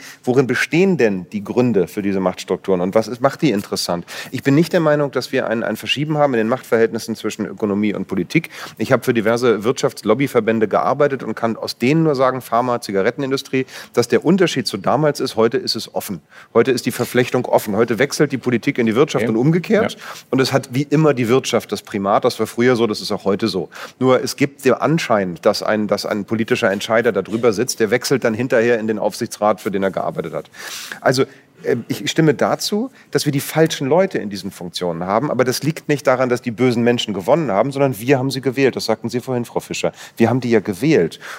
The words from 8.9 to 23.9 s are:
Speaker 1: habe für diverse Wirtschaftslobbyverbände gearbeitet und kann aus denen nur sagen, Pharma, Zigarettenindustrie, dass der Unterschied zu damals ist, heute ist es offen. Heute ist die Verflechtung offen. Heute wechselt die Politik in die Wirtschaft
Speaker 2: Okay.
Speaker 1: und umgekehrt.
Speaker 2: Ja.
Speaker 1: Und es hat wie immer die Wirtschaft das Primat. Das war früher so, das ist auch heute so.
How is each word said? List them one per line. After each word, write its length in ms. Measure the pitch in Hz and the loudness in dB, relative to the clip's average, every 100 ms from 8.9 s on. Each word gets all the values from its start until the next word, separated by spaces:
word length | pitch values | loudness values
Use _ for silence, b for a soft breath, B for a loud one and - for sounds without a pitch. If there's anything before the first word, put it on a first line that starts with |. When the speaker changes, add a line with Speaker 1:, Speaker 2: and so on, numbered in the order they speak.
Speaker 1:
habe 100 | 127 | 0
für 120 | 131 | 2
diverse 500 | 117 104 117 123 107 | 0 2 2 2 2
Wirtschaftslobbyverbände 1040 | 107 - 135 - 104 113 143 123 107 113 107 | 0 0 -2 -2 0 0 2 0 0 0 2
gearbeitet 540 | - 82 127 147 135 | 2 0 2 0 0
und 120 | 107 | -8
kann 220 | 110 113 110 | -4 -4 -4
aus 220 | - - | -8 -2
denen 240 | 120 160 | 2 4
nur 120 | 160 | 2
sagen, 260 | 131 131 127 | 2 0 0
Pharma, 400 | - 117 123 120 | -2 0 0 -2
Zigarettenindustrie, 840 | - 98 98 - 135 135 - 131 131 B B | -2 0 0 -2 -4 -4 -2 -4 -4 B B
dass 160 | - 120 | -2 2
der 160 | 135 | 2
Unterschied 420 | 143 190 170 139 110 | 4 4 2 0 -4
zu 100 | 104 | -4
damals 420 | 92 117 151 143 | 0 2 0 0
ist, 160 | 131 110 | -4 0
heute 220 | 113 127 | 0 0
ist 180 | 85 87 | -2 -4
es 180 | - | -6
offen. 260 | 95 - 87 B B B | -8 -8 -10 B B B
Heute 160 | 113 117 | 2 4
ist 160 | 120 127 | 2 -2
die 60 | |
Verflechtung 520 | - 120 123 123 127 - | -4 -2 0 0 -2 2
offen. 300 | 123 - 101 | 0 2 0
Heute 220 | 117 107 | 0 2
wechselt 340 | 139 - 151 | 0 0 0
die 60 | 127 | 0
Politik 400 | - 113 - 139 | -2 0 0 0
in 80 | 113 | 0
die 80 | |
Wirtschaft 300 | 107 - - | 2 2 0
Speaker 2:
Okay. 60 | 113 | 0
Speaker 1:
und 40 | 110 | 2
umgekehrt. 560 | 135 175 165 208 220 | 2 2 2 0 0
Speaker 2:
Ja. 40 | - B B B | -4 B B B
Speaker 1:
Und 100 | 131 | 0
es 120 | 131 | 2
hat 160 | 131 - | 0 -2
wie 100 | 123 | -4
immer 320 | 147 147 156 | 0 2 4
die 140 | 127 113 | 2 2
Wirtschaft 440 | 131 - 113 - | 2 2 -2 -2
das 100 | 101 | -8
Primat. 420 | - 104 98 117 | -6 -4 2 2
Das 140 | 247 - | 2 -2
war 80 | 110 | -4
früher 300 | - 123 120 | 2 2 4
so, 100 | 117 | 0
das 140 | 104 | -2
ist 120 | 92 | -6
auch 120 | 101 | -4
heute 240 | - 98 110 | -2 0 0
so. 200 | 90 80 B B | -2 -6 B B